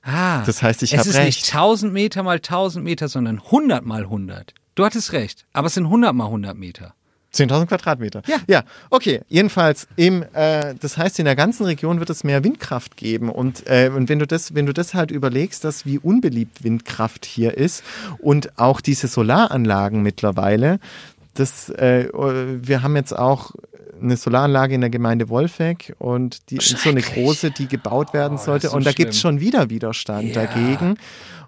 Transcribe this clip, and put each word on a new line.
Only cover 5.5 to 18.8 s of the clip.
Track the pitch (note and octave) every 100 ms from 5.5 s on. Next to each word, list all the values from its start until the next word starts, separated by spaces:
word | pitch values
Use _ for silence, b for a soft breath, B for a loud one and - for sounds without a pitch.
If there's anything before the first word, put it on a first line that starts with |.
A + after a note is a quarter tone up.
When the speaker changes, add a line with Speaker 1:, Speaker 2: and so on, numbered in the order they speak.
Speaker 1:
aber | - D#3
es |
sind | F#3+ E3
hundert | A3 A#3+ B2
mal | A2
hundert | A2 G2 F#2
Meter. | F2+ - F2+ _ _ _ _
Speaker 2:
Zehntausend | - C3+ C#3 E3+
Quadratmeter. | F#3 - C#3 A2 G2+ -
Speaker 1:
Ja. | D4+ F3
Speaker 2:
Ja, | F3+ - B B
okay. | B3+ A3 C3 -
Jedenfalls, | D#3 G#3 - E3 D3 - -
im, | F3 F#3 E3
äh, | - D#3 D3+ D3 C3
das | C#3+ -
heißt, | E3 -
in | D3+
der | C3+
ganzen | E3 A#3+ G3
Region | D3+ D#3 E3+
wird | E3
es | E3
mehr | D3 C#3 E3
Windkraft | D#4 - B2 - -
geben. | A2+ A2+ A#2
Und, | - B2+ B2+ -
äh, | B2+ C3
und | C3+ B2+
wenn | D3+
du | D3
das, | E3 - D3+
wenn | C#3+
du |
das | C#3 E3+
halt | F#3 D#3+
überlegst, | D3 C3 B2 D3+ - D#3
dass | D3 C#3
wie | C#3
unbeliebt | D#3+ A3+ G#3 A#2+ - -
Windkraft | A2+ A#2 - - A2+ - -
hier | - A2+ -
ist | D3+ - B B A3 C#3+
und | D3+ D3 - -
auch | A#2+
diese | C3+